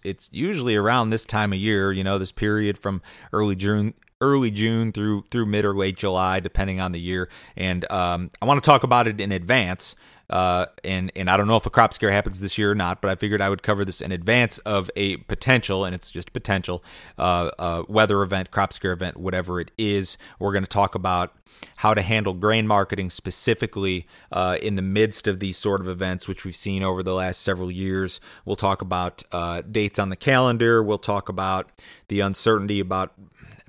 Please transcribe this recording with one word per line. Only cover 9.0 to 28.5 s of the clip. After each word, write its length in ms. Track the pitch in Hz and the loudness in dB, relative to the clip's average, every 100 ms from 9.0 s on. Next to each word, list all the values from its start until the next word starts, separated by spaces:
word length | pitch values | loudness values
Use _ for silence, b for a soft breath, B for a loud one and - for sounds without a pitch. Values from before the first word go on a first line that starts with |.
| 113 | 4
it 120 | 104 | 0
in 120 | 101 | -2
advance. 600 | 95 87 127 92 92 - - b b - | -2 2 2 2 -2 -8 -10 b b -4
Uh, 340 | 92 92 90 90 - | 0 2 2 -2 -6
and, 300 | - 95 92 | -6 -4 -4
and 140 | - 90 | -2 2
I 80 | 95 | 4
don't 120 | 101 | 6
know 80 | 113 | 4
if 100 | 104 | 4
a 40 | |
crop 220 | - 113 | 4 4
scare 200 | - 107 | 4 2
happens 280 | 101 101 95 | 2 0 -4
this 160 | 98 - | -6 0
year 140 | 104 | 0
or 40 | |
not, 280 | 104 87 92 | 2 0 -2
but 80 | 98 | -2
I 60 | 95 | -2
figured 260 | 107 104 | 0 0
I 80 | 98 | 0
would 120 | 98 | 0
cover 220 | - 101 | 0 0
this 160 | 98 - | -2 -4
in 120 | - | -6
advance 440 | 92 87 123 113 - | -4 2 2 2 -2
of 300 | 104 101 92 - | -2 -2 -2 -2
a 220 | 98 92 | -2 -4
potential, 680 | - 104 - 127 - 95 | -6 -4 2 2 2 -2
and 100 | 95 | -2
it's 160 | 90 - | -6 -10
just 220 | 87 - | -10 -10
potential, 500 | - - 98 90 87 B B B - | -8 -2 -2 -2 -8 B B B -2
uh, 320 | 87 87 87 - | 0 2 0 -4
uh, 240 | 87 85 - | -4 -4 -2
weather 360 | 104 107 101 | 2 4 4
event, 280 | 98 95 92 | 2 0 -2
crop 220 | - 98 | 0 -2
scare 200 | - 98 | -2 -4
event, 260 | 87 90 - | -2 -4 -6
whatever 420 | 92 90 90 90 | -4 -4 -4 -6
it 120 | 82 - | -6 -4
is. 400 | 107 101 92 - B - | 0 0 -2 -6 B -6
We're 160 | 101 | -2
gonna 120 | 98 95 | 0 0
talk 280 | 101 101 | 0 0
about 400 | 95 92 90 87 - _ B B - | 0 -2 0 -2 -8 _ B B -2
how 160 | 110 | 2
to 80 | 107 | 2
handle 320 | 92 110 98 | 2 0 0
grain 340 | 90 104 110 107 | 0 2 2 4
marketing 440 | 104 98 95 92 | 2 2 -2 -4
specifically, 960 | - - - - 113 - - 98 92 - B B | -6 -8 -2 0 0 -2 -2 -2 -2 -6 B B
uh, 260 | 92 92 90 | -2 0 0
in 140 | 107 98 | -2 -2
the 60 | |
midst 440 | 95 101 110 - - | 0 2 2 2 -4
of 140 | 92 | -2
these 180 | 98 90 | -4 -4
sort 240 | 104 98 | -2 -2
of 60 | 90 | -2
events, 400 | 90 92 90 - | -4 -4 -4 -6
which 160 | 95 | -8
we've 120 | 95 - | -10 -8
seen 260 | 104 95 | -4 -2
over 200 | 95 92 | 0 0
the 100 | 92 | -2
last 300 | 92 92 90 | -2 -2 -2
several 280 | - 92 92 | -2 -2 -4
years. 500 | 90 95 95 92 - B B | -4 -4 -2 -4 -6 B B
We'll 100 | - | -8